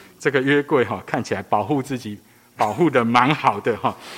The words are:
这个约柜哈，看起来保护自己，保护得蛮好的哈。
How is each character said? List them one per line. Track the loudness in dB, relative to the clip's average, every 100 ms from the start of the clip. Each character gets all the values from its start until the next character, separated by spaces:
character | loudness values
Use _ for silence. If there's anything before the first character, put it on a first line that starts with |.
| -20 -8
这 | -2
个 | 0
约 | 2 2
柜 | 2 0
哈， | 0 -4 -4
看 | -4
起 | -4 -6
来 |
保 | -2 -2
护 | 0 -2
自 | -4 -8
己， | -10 -14 _ _ _ -4
保 | -2
护 | 2 2
得 | 4 4
蛮 | 4 4
好 | 2 0 0
的 | -2 -2
哈。 | -4 -6 -12